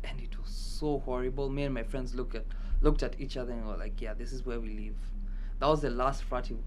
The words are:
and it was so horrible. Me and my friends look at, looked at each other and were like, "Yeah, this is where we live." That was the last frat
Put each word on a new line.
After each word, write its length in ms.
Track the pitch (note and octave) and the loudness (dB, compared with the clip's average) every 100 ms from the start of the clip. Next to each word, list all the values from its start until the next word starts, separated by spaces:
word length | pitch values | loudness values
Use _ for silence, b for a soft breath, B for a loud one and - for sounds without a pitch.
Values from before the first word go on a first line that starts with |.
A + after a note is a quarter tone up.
and 160 | D#4+ E4 | -6 -6
it 180 | - - | -6 -6
was 120 | - | -4
so 480 | - - - D3+ C#3+ | -4 -4 -2 0 0
horrible. 500 | C3+ B2 B2+ C3 C#3 | 0 -2 0 0 0
Me 140 | C#3 | 0
and 100 | C#3+ | 0
my 100 | B2+ | 0
friends 300 | A2+ C3+ B2+ | -2 -2 -2
look 200 | B2+ B2+ | -2 -4
at, 100 | A2+ - B B B | -4 -4 B B B
looked 200 | D3 C#3+ | 8 8
at 160 | - - | 2 0
each 200 | C3+ C3+ | -4 -4
other 140 | B2 | -2
and 140 | A#2+ A2 | -2 -2
were 120 | F#2+ | -2
like, 240 | G#2 G#2 | -2 -4
"Yeah, 100 | A#2 | -4
this 180 | G#2+ B2+ | -4 -4
is 100 | C3 | -4
where 160 | B2+ A#2 | -2 -2
we 80 | A2 | -2
live." 280 | A2 G#2+ G#2+ - - - B B B | -4 -4 -4 -4 -4 -4 B B B
That 80 | C3+ | 4
was 120 | D3+ | 4
the 100 | C#3+ | 4
last 320 | A#2+ C3 C3+ | 2 2 2
frat 280 | - B2+ C3 A#2 | 0 -2 -2 -4